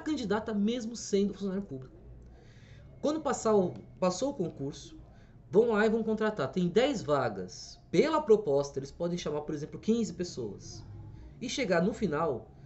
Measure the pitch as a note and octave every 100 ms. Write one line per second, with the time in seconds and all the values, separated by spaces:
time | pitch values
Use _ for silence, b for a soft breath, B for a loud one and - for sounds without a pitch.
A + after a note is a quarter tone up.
0 | D#4 D4 A3 G#3 A3 G#3 G3+ B3 A3 A#3+
1 | - G3 G3+ F#3+ G3 F#3 G3 C3+ C3 -
2 | - - - B B B B B B -
3 | C4+ D#4 C#4+ A#3 A3+ G#3 F3+ - - -
4 | F#3 F3+ C4+ C#4+ E3+ - C#3 E3 - -
5 | B B B B - E3+ A#3+ G#3 A3 A3+
6 | G#3+ G#3+ G#3+ G#3+ C3 - F3+ G#3 C4+ A#3+
7 | C3 C#3+ A#2+ G2 F#2 - - - - E3+
8 | C#4 D#4 D4+ G#3+ - C#3 C#3 - C#3 -
9 | F3 F3 E3+ D3 D3 D#3 D#3 D3+ - A#3
10 | G3+ - F3 - A2+ F#2+ - - - -
11 | - B B B B3 - A3+ F3 F3+ G#3+
12 | G3 C#3+ D#3+ A#2 - -